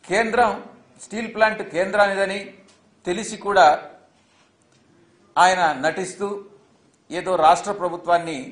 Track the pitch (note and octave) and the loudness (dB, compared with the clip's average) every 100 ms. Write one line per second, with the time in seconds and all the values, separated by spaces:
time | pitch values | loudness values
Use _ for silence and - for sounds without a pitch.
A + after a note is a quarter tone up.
0 | - G3 A3+ A#3 A3+ F#3+ - - _ _ | -2 -2 0 2 0 0 -12 -20 _ _
1 | - G#3 A3+ G#3+ A3 G3+ G3 D#3+ F#3+ G#3 | -12 -8 -8 0 0 0 -6 -4 -2 2
2 | G3+ G3 G3 G3+ - - _ _ _ _ | 2 2 -2 -4 -12 -20 _ _ _ _
3 | - F#3 G#3+ G#3+ G3 G3+ D#3 - - - | -6 -6 -6 -8 0 4 6 4 -6 -20
4 | _ _ _ _ _ _ _ _ _ _ | _ _ _ _ _ _ _ _ _ _
5 | _ _ _ - F3+ F#3 E3 C#3 D3+ D#3+ | _ _ _ 2 4 4 0 0 -4 -4
6 | F3+ - G3+ G3+ G3+ _ _ _ _ _ | -10 -8 -8 -8 -14 _ _ _ _ _
7 | _ E3+ F3 F3 D#3 F3+ G3+ G3 F3+ F3 | _ -8 -2 4 4 4 0 -4 -6 -6
8 | F3 E3+ E3 C#3+ C3+ | 0 0 0 -10 -12